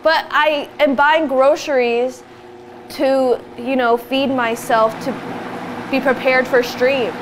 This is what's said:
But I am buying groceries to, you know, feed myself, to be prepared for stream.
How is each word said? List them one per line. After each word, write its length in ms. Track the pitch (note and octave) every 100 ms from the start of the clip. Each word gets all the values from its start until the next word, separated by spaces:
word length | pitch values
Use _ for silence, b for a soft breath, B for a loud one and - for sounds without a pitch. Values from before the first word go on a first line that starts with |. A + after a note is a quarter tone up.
But 240 | D#4 D#4+ -
I 400 | C4+ D4+ D4 - -
am 160 | D4
buying 320 | B3+ C#4+ D#4+ D#4
groceries 960 | C4 C4+ D#4+ - C4+ A#3+ A#3 B3+ B3+ - B B - - - -
to, 500 | - C4+ C4+ B3+ A#3+ - -
you 180 | A#3+
know, 220 | C4 A#3+ A#3
feed 300 | A#3+ C4+ C4+
myself, 680 | C4 A#3 A#3 - A3+ A3 A3+
to 80 | - A#3 - - - - - - -
be 80 | C4+
prepared 480 | C4+ B3 C4+ B3+ B3+
for 160 | C4
stream. 500 | A#3+ - B3 C#4 G#3+ -